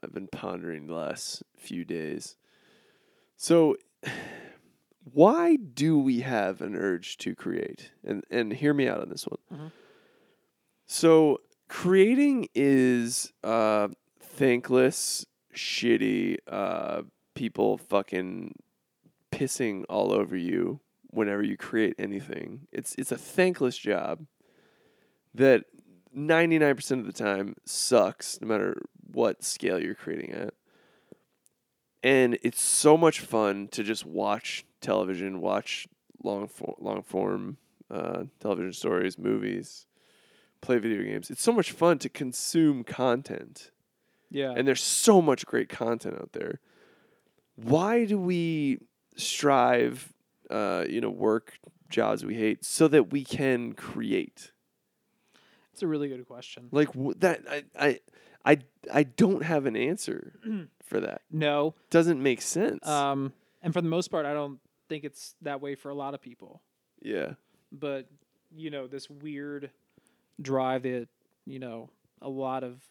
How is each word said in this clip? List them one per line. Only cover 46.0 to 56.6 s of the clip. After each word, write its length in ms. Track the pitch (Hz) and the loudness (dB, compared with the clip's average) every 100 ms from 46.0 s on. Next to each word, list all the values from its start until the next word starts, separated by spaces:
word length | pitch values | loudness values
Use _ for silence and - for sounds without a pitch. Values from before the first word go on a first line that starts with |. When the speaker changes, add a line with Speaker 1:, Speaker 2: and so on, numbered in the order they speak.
| - - | -6 -10
Speaker 1:
out 140 | - | -10
there. 280 | - - - _ _ _ _ _ _ _ _ _ - | -8 -8 -10 _ _ _ _ _ _ _ _ _ -12
Why 500 | 113 151 196 240 220 | 2 2 4 2 2
do 120 | 208 | 0
we 600 | 180 180 170 160 143 131 - _ _ - | 0 0 0 0 0 -2 -6 _ _ -10
strive, 960 | - - 147 135 123 123 120 127 - _ _ _ - | -6 0 4 4 4 4 2 -2 -14 _ _ _ -8
uh, 340 | 107 101 90 82 | -4 -2 -2 -2
you 120 | 98 | -4
know, 100 | 113 | -4
work 480 | 92 107 110 - - - _ _ | -2 0 0 -4 -20 -20 _ _
jobs 360 | - 107 107 | 0 0 -2
we 100 | 101 | -6
hate 300 | 113 110 - | -2 -2 -2
so 240 | - - 160 | -6 2 6
that 220 | 147 95 | 6 4
we 120 | 139 | -2
can 480 | 131 - 135 123 117 | -6 -2 0 0 -4
create? 800 | 107 - - 110 101 - - - _ _ _ _ _ _ _ _ _ _ _ _ | -10 -12 -8 -2 -2 -4 -14 -20 _ _ _ _ _ _ _ _ _ _ _ _
Speaker 2:
That's 100 | - | -8
a 40 | 175 | -4
really 220 | 151 143 | -2 -4
good 180 | 127 123 | -8 -14
question. 420 | 120 - - | -18 -18 -18